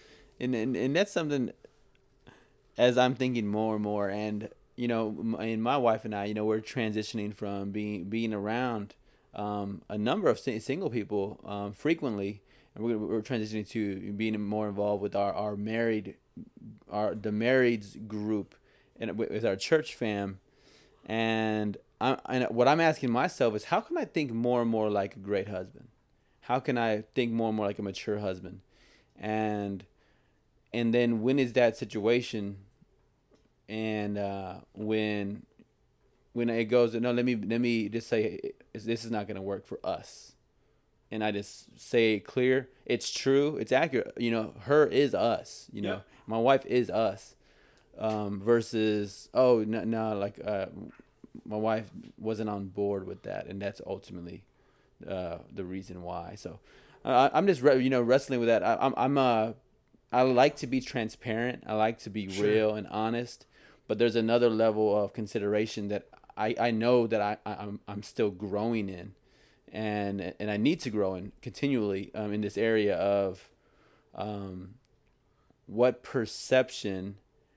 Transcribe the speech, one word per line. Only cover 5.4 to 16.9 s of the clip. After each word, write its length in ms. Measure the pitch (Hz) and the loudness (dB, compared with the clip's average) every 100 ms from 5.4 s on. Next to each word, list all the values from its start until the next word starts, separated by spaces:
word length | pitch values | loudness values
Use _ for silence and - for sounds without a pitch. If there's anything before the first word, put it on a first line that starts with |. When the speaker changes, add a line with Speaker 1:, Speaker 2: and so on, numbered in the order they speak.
Speaker 1:
and 200 | 110 110 | -2 -2
my 140 | 117 143 | 0 2
wife 280 | 120 110 | 2 2
and 100 | 113 | -2
I, 120 | 104 101 | -4 -4
you 80 | |
know, 100 | 107 | -2
we're 160 | 107 110 | 0 0
transitioning 760 | 110 131 110 107 104 113 104 | -2 -4 -2 -2 -4 -6 -6
from 380 | 104 101 101 101 | -6 -6 -6 -6
being, 320 | 104 104 104 | -6 -4 -6
being 280 | 95 110 113 | -4 -4 -2
around, 640 | 107 104 117 127 113 101 - _ _ _ | -2 -2 -2 -2 -4 -8 -14 _ _ _
um, 480 | - 104 104 101 98 - | -8 -6 -4 -6 -8 -8
a 100 | 107 | -4
number 300 | 110 185 165 | 0 2 2
of 100 | 107 | 2
si-, 220 | - 110 | -2 -6
single 300 | - 151 170 | -4 -4 -2
people, 500 | 117 101 104 98 110 | -4 -2 -2 -4 -6
um, 280 | - 101 101 | -10 -8 -8
frequently, 680 | 104 147 165 139 104 101 101 _ _ _ - | -2 0 0 0 -2 -4 -6 _ _ _ -6
and 80 | |
we're, 140 | 113 110 | -4 -2
we're 220 | 98 110 | -2 -4
transitioning 480 | 107 123 107 107 101 | -2 -4 -4 -4 -4
to 420 | 113 101 95 95 | -2 -2 -4 -6
being 280 | 101 110 107 | -2 -2 -2
more 280 | 101 107 107 | -2 -2 -2
involved 340 | 101 104 104 | -2 0 0
with 140 | 101 98 | 0 0
our, 160 | 101 | 0
our 240 | 92 107 101 | -2 -4 -4
married, 580 | 107 113 117 110 98 - _ - - - 107 110 | -2 0 0 0 -4 -12 _ -18 -18 -18 -20 -20
our, 280 | - | -8